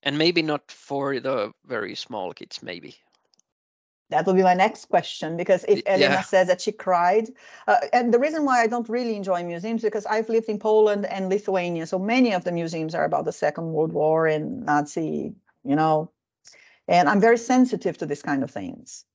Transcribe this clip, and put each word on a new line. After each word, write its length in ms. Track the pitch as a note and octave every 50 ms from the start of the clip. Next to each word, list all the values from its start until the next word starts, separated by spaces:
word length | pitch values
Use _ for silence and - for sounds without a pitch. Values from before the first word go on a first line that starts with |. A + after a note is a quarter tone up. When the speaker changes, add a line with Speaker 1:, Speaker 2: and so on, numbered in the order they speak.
| _
Speaker 1:
And 140 | C#3 C#3 D3
maybe 240 | D#3 E3+ F3+ E3+
not 300 | D#3+ D#3 D3 C#3 _ _
for 480 | - - - - C#3 C#3 C3+ C#3 C#3 B2
the 340 | B2 C3+ C3+ B2 G2+ A2 - _ _
very 300 | _ B2+ A2 G#2+ G2 G2+
small 380 | - - _ A#2 G#2+ F#2 F2 D#2
kids, 300 | - - _ - - -
maybe. 320 | - F2+ F2+ D#2 - - _ _ _ _ _ _ _ _ _ _ _ _ _ _ _ _ _ _ _ _ _ _ _
Speaker 2:
That 160 | - F#3 F#3
will 80 | G3 F#3+
be 100 | F#3 F#3+
my 120 | F#3 F3+
next 300 | F3+ F#3+ A3 - - - _
question, 480 | - F3 D#3 - - - - D#3+ E3 E3
because 260 | F3+ - F#3+ F3 - -
if 60 | G#3 -
Speaker 1:
Y-, 60 | -
Speaker 2:
Elena 300 | - G3 F#3+ - C3+ C#3+
Speaker 1:
yeah. 60 | F#3+
Speaker 2:
says 260 | F#3 - - F#3+ F#3 F3+
that 120 | F3+ F3+
she 120 | - A3 G#3
cried, 560 | - - F#3+ F#3 E3+ F3 F3+ F#3+ A3 A3+ A3+ B3+ _ - - - - - -
uh, 100 | G#3 - - - -
and 200 | B3 B3 A#3+ A3+
the 60 | A#3+
reason 240 | C4 D#4 D#4 D#4+ D4
why 180 | C#4 B3+ B3
I 60 | A3+ A3
don't 220 | A#3 A#3+ A#3 A3+
really 260 | A3 B3 B3+ A#3 A3
enjoy 280 | G3+ G3 F#3+ F#3 F3 F3
museums, 380 | F3 E3+ E3+ F3 A3 A3+ A3+ A3+
because 220 | G#3 - A3 G3+
I've 220 | - G#3+ G#3+ A3 A3+
lived 220 | A3+ A3+ A3 A3
in 100 | G#3+ G3+
Poland 460 | - A3 G#3+ G#3+ G#3+ G#3+ G#3 G3+ G3+
and 240 | G3 - G3 F#3+ F#3
Lithuania, 560 | F#3 G#3 G3+ - F#3+ F#3 F3 F3 E3+ E3 D#3+ E3
so 100 | - F#3
many 360 | F#3+ G#3 A#3 C4 B3+ A#3+ G3+
of 100 | F3+ -
the 80 | F#3
museums 420 | F3 E3+ E3 E3 E3 E3 D#3+ D#3+ E3
are 120 | E3 D3+
about 180 | D#3 D#3+ D3+ E3
the 60 | D#3+
Second 400 | - - - D3+ D3 - E3+ E3
World 220 | D#3+ D#3 D#3 D#3+ E3
War 340 | D#3 D3+ D#3 D#3+ D#3+ D#3+ D#3+
and 380 | D#3 D3+ D#3 D3+ - - -
Nazi, 680 | - D3 D3 D3 D3 - F3 D#3+ D#3 D#3 D3 C3+ - - _ _ _ _ _ _
you 120 | C3+ C#3
know, 360 | D3+ D#3 D#3+ D#3 D#3 D#3 E3 _ _ _ _ _ _ _ - - _ _ _ _ _ _ -
and 180 | F3 F3 F3+ -
I'm 140 | G#3 G3+
very 160 | F#3+ A3+ A#3 A#3
sensitive 600 | A#3 - B3+ B3+ B3+ B3 - F#3 - F#3+ D#3+ -
to 60 | F3
this 160 | D#3 C#3+ C#3
kind 220 | - - C#3+ C#3 C3
of 80 | -
things 540 | - - F#2+ E2+ E2+ - - - - - _ _ _